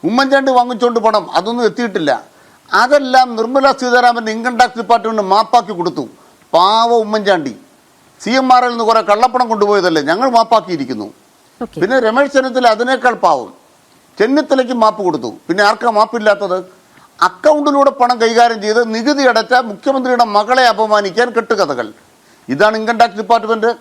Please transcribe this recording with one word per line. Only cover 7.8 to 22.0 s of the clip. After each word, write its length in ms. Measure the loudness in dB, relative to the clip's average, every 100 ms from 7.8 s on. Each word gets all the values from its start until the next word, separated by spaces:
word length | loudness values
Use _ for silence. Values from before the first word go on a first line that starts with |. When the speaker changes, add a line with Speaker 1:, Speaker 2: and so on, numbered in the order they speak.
| _ _ _ _
Speaker 1:
സി 80 | -2 -2
എം 80 | 4
ആറിൽ 160 | 2 2
നിന്ന് 120 | -2 0
കുറേ 120 | 0 2
കള്ളപ്പണം 360 | 2 2 0 -2
കൊണ്ടുപോയതല്ലേ 500 | 0 0 2 2 0 0
ഞങ്ങൾ 180 | 0 2 2
മാപ്പാക്കിയിരിക്കുന്നു. 680 | 2 0 0 -8 -6 -8 -10 -16 _ _ _ _
Speaker 2:
ഓക്കെ. 120 | -14 -6
Speaker 1:
പിന്നെ 160 | -2 0 0
രമേശ് 260 | 0 0
ചെന്നിത്തല 340 | 0 -2 0 2 2
അതിനേക്കാൾ 380 | -2 0 0 0 0
പാവം. 240 | 0 -4 -16 _ _ _ _ _ -4
ചെന്നിത്തലയ്ക്ക് 580 | 0 0 0 -2 0 0
മാപ്പ് 200 | 0 0 -4
കൊടുത്തു. 240 | -4 -8 -12 -8
പിന്നെ 160 | 0 0
ആർക്കാ 220 | 2 -2 0
മാപ്പില്ലാത്തത്? 600 | 0 0 0 0 -2 -6 -8 _ _ _ _ _ -4
അക്കൗണ്ടിലൂടെ 640 | 0 0 2 2 2 2 2
പണം 160 | -2 2
കൈകാര്യം 360 | 2 4 2 2
ചെയ്ത് 160 | -2 0 0
നികുതി 280 | -2 -2 2 2
അടച്ച 240 | 2 2 0 0
മുഖ്യമന്ത്രിയുടെ 560 | -6 -2 -2 -2 0 2 0
മകളെ 280 | 0 2 2
അപമാനിക്കാൻ 560 | 2 0 0 0 -2 -2 -2
കെട്ടുകഥകൾ. 500 | -2 -2 0 -2 -6 -10